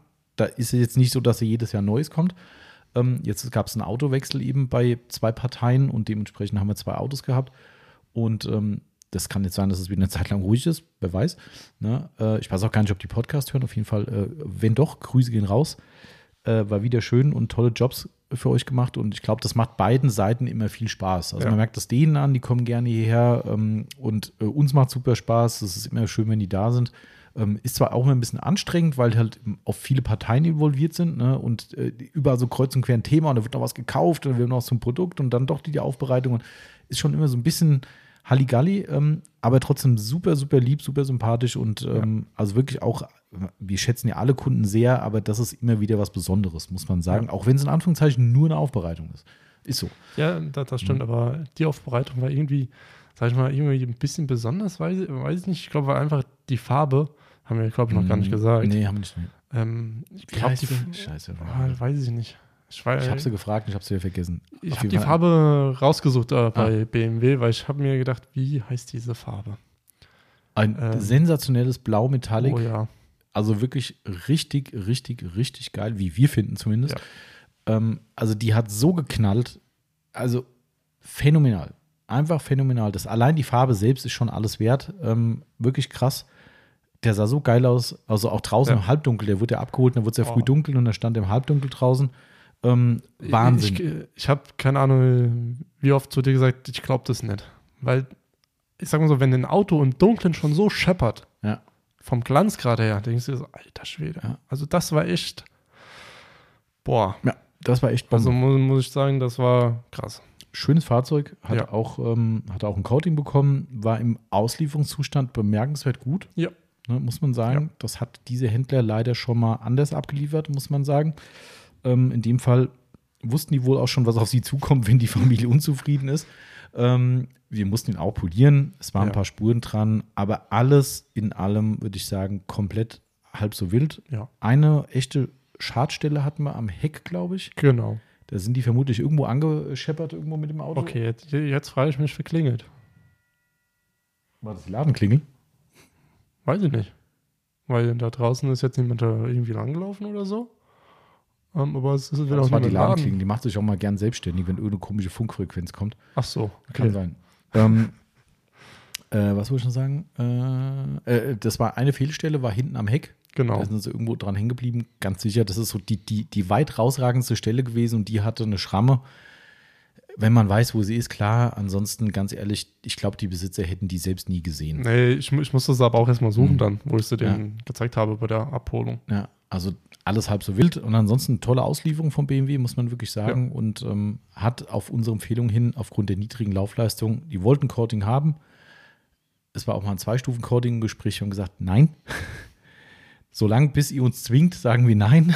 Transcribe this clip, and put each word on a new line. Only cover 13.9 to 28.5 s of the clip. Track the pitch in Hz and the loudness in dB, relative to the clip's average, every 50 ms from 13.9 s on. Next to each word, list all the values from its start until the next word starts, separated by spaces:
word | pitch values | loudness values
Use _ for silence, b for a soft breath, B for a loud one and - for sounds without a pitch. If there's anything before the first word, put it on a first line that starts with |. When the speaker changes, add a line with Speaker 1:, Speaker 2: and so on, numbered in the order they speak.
| 110 104 104 - | -2 -2 -2 -2
Speaker 1:
äh, | 107 104 98 - - - - | -2 -4 -4 -4 -6 -8 -12
wenn | 98 95 95 107 110 110 | -12 -4 0 2 2 4
doch, | 127 147 156 - - | 4 2 2 0 -6
Grüße | - - - 127 127 120 | -8 0 2 4 4 4
gehen | 117 110 104 | 2 0 2
raus. | 95 98 120 156 - - B B B B B B B B B B B B _ _ | 2 2 2 2 0 -2 B B B B B B B B B B B B _ _
Äh, | 113 113 110 107 101 | 0 0 0 0 0
war | 104 101 107 | 0 -2 0
wieder | 123 120 117 - | 0 0 0 0
schön | - 120 123 131 147 143 | 2 4 4 4 4 2
und | 120 113 - - | 0 -2 -2 0
tolle | - 117 120 | 2 2 2
Jobs | 117 - 120 - - - - - - _ _ _ - | 2 2 0 0 -2 -4 -12 -16 -18 _ _ _ -8
für | 123 - 131 | -4 0 0
euch | 123 123 - | 2 2 0
gemacht. | - 131 123 123 117 - | 0 0 0 0 -2 -2
Und | 123 113 107 98 | -4 -4 -4 -6
ich | - | -4
glaub, | - - 110 110 - | -2 -2 -2 -2 -2
das | - - | -2 0
macht | 120 113 - - | 0 0 0 0
beiden | - 95 101 123 135 131 135 | 0 2 2 4 4 2 2
Seiten | 101 107 95 101 117 123 127 | 2 2 0 0 0 0 -2
immer | 123 120 113 110 101 | -4 -4 -4 -4 -4
viel | - - 117 107 | -4 -6 -6 -8
Spaß. | - - 95 92 92 87 87 - 95 | -6 -4 -2 -2 -2 -2 -2 -4 -6
Also | 98 131 | -4 0
Speaker 2:
Ja. | 110 | 2
Speaker 1:
man | 107 107 | 2 2
merkt | 110 117 - | 2 0 -2
das | - - - | -6 -6 -2
denen | 117 123 160 156 151 | 2 2 4 4 4
an, | 147 143 139 135 | 4 2 2 2
die | 123 | 0
kommen | - - 123 123 120 | 0 0 0 0 0
gerne | 117 117 120 120 120 | 0 -2 -2 0 0
hierher. | 113 113 110 110 117 117 120 120 120 117 - | 0 0 2 2 4 4 6 4 4 2 0
Ähm, | - 110 107 110 107 110 107 123 - - - | -2 -2 0 0 0 -2 -2 -4 -8 -12 -8
und, | 127 113 107 107 - - - - | -4 -4 -2 -2 -4 -6 -6 -4
äh, | 113 | -4
uns | 107 117 151 147 135 135 | -2 2 2 2 4 4
macht | 143 131 127 | 4 4 2
super | - 131 127 131 120 | 0 -2 0 0 0
Spaß. | - - - 117 117 117 117 - - | 0 0 0 2 2 2 2 0 -2
Es | 110 95 90 | -6 -8 -6
ist | 101 107 | -8 -8
immer | - - 120 113 98 | -6 -4 -2 -2 -2
schön, | - - 110 110 | 0 -2 0 0
wenn | 110 107 | 0 0
die | 101 92 | 0 -2
da | 98 95 104 117 123 | 0 0 0 2 2
sind. | 123 120 - B B B B B B B B B | 2 0 -2 B B B B B B B B B
Ähm, | - 110 101 104 101 - | -4 -2 -2 -2 -2 -4
ist | 127 - | -6 -2
zwar | - 135 - - | -2 -2 0 0
auch | 123 123 | 2 2
immer | 139 135 | 4 4
ein | 123 | 2
bisschen | 117 - - - | 0 -2 -6 -6
anstrengend, | - - | -2 -2